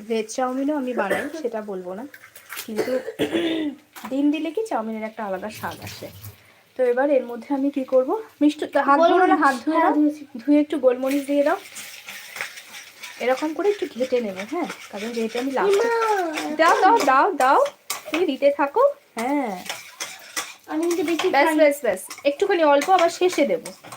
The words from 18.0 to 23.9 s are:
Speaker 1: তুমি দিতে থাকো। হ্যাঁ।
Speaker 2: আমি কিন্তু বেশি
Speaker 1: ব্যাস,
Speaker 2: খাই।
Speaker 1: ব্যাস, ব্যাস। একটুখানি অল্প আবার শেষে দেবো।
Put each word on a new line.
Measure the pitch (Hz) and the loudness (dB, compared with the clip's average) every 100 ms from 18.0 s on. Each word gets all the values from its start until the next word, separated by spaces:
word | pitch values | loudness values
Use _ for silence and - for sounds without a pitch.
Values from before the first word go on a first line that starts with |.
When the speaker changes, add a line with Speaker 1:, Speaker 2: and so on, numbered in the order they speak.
| - | -6
Speaker 1:
তুমি | 311 359 | -2 -2
দিতে | 262 277 285 | 2 2 2
থাকো। | 285 427 571 571 _ | 0 4 2 2 _
হ্যাঁ। | - 240 285 240 180 - - - - - - - - - - - | -6 -2 -2 -2 -6 -10 -12 -12 -14 -14 -14 -12 -10 -10 -14 -8
Speaker 2:
আমি | 311 | -4
কিন্তু | 339 339 | -2 -2
বেশি | 320 320 370 | -2 0 2
Speaker 1:
ব্যাস, | 277 320 | 4 4
Speaker 2:
খাই। | 311 | 6
Speaker 1:
ব্যাস, | 294 285 | 4 4
ব্যাস। | 226 185 - - | -2 -4 -8 -4
একটুখানি | 285 285 403 370 | -4 0 0 2
অল্প | 302 285 285 | 4 4 4
আবার | 381 339 | 2 2
শেষে | - 359 349 277 | 2 0 2 0
দেবো। | 170 - - - | 0 -6 -16 -20